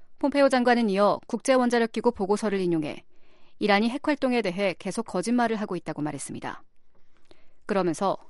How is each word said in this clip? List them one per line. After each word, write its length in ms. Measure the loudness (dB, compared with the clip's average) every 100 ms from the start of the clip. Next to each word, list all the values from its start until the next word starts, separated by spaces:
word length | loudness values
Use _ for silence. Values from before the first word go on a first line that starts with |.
| -20 -4
폼페오 280 | 0 4 4
장관은 380 | 6 4 4 4
이어 300 | 4 4 2 -2
국제원자력기구 840 | -2 2 4 4 2 0 2 0
보고서를 480 | 0 0 0 0 0
인용해 420 | 0 0 -2 -8 -16 -20 -20 -20 -20 -4
이란이 320 | 2 4 2
핵활동에 500 | 0 -2 0 0 0
대해 360 | 0 0 -2 -2
계속 240 | -6 -6
거짓말을 540 | -4 -4 0 2 2 0
하고 180 | -4
있다고 260 | -6 -6 -6
말했습니다. 600 | -6 -6 -10 -8 -10 -10 -16 -20 -20 -20 -20 -20 -18 -18 -16 -16 -2
그러면서 500 | 0 0 0 -2 -2